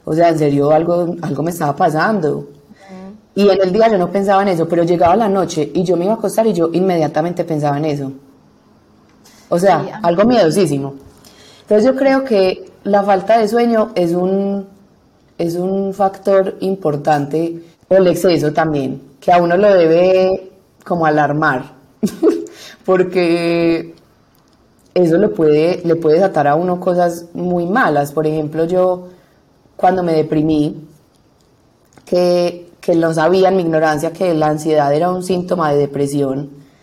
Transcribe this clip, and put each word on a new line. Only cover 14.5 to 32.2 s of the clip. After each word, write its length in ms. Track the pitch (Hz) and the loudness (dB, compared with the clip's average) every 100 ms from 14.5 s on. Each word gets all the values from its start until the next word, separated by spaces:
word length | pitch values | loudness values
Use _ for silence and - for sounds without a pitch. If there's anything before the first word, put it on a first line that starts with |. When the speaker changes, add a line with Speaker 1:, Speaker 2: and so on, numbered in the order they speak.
| 196 196 - _ _ _ _ _ - | -4 -8 -18 _ _ _ _ _ -8
Speaker 1:
es 180 | 170 170 | -6 -4
un 380 | 185 196 196 | -4 -2 -4
factor 640 | 190 190 196 202 196 190 - | -2 -2 -2 0 2 2 -2
importante, 1000 | 185 190 151 147 151 147 139 156 165 165 - _ - | -6 -4 -4 -2 0 0 -2 -4 -4 -8 -16 _ 0
o 60 | 190 | 4
el 120 | 180 | 4
exceso 460 | 170 190 156 151 | 2 2 2 0
también, 480 | 151 160 147 131 - - _ | -2 -2 -2 -4 -8 -14 _
que 120 | - | 2
a 80 | 175 | 2
uno 160 | 170 180 | 2 2
lo 160 | 208 | 4
debe 760 | 190 160 165 185 190 185 185 - - _ _ - | 4 4 4 4 4 2 -2 -8 -20 _ _ -6
como 200 | 175 156 | -2 0
alarmar, 680 | 151 143 151 156 127 139 - _ _ | 2 0 0 0 -2 -6 -20 _ _
<laughs> 840 | 196 - - - - - - - - | -6 0 0 0 -6 -16 -20 -8 0
porque 1080 | 185 180 185 170 170 170 170 170 165 165 - _ _ _ _ _ _ _ _ _ | 0 0 0 0 0 0 0 0 -2 -6 -18 _ _ _ _ _ _ _ _ _
eso 240 | 180 175 170 | 0 2 2
le 100 | 208 | 0
puede, 540 | 185 156 151 165 180 | 2 2 2 2 0
le 120 | 170 165 | -2 0
puede 180 | 156 160 | 2 2
desatar 320 | 190 160 143 | 2 0 0
a 80 | 151 | 0
uno 240 | 180 180 | 0 -2
cosas 460 | 180 175 175 170 170 | -2 0 0 -4 -12
muy 320 | 175 180 175 175 | -8 -4 -2 -2
malas. 480 | 226 196 147 143 | 0 0 0 -2
Por 120 | 147 156 | -2 -2
ejemplo, 360 | 156 151 156 170 | -2 -4 -4 -2
yo 440 | 180 185 180 180 - _ _ _ _ _ - | 0 0 -2 -8 -20 _ _ _ _ _ -2
cuando 280 | 180 185 | 0 2
me 100 | 175 | 0
deprimí, 720 | 160 151 156 156 156 147 156 - _ _ _ _ _ _ _ _ _ _ _ - | 0 0 0 0 0 -2 -6 -18 _ _ _ _ _ _ _ _ _ _ _ -4
que, 640 | 180 | 0